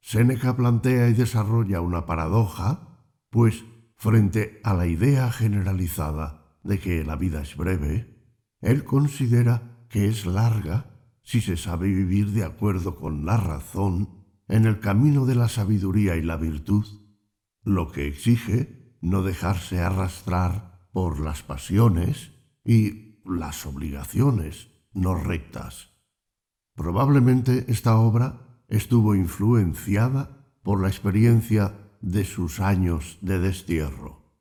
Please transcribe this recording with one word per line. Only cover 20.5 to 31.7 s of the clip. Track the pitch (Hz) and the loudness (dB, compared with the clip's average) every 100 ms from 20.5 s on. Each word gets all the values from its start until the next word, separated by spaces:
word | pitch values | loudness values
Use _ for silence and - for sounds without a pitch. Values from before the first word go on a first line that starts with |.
| 87 - - _ | -2 -8 -20 _
por | - 90 73 | -4 -2 -2
las | 76 76 | -4 -6
pasiones | - 69 - 95 117 82 87 - - _ _ _ - | -10 -12 -2 4 4 4 0 -4 -8 _ _ _ 2
y | 113 104 - - _ | 4 2 -4 -20 _
las | 95 87 76 78 78 | -8 -6 -6 -10 -10
obligaciones | 69 78 71 69 - 139 110 78 - - _ _ | -8 -8 -8 -6 0 2 2 -4 -10 -20 _ _
no | 101 92 87 | -4 -2 -2
rectas. | 80 85 - - 60 - - _ _ _ _ _ _ _ _ - | -2 -6 -8 -14 -14 -16 -20 _ _ _ _ _ _ _ _ -8
Probablemente | 82 90 139 139 123 127 123 123 - | -4 0 4 6 6 4 2 0 0
esta | 117 120 113 | 0 2 4
obra | 113 113 127 - - _ _ | 4 4 0 -4 -20 _ _
estuvo | 110 - 120 107 98 | -4 2 2 4 2
influenciada | 90 - 104 120 90 76 - 101 120 135 139 - _ _ | 0 -2 2 2 2 -2 -2 0 2 0 -6 -14 _ _
por | - 101 | -4 0
la | 95 | 0
experiencia | - 101 95 117 113 - 110 101 | -2 -2 2 4 4 2 0 0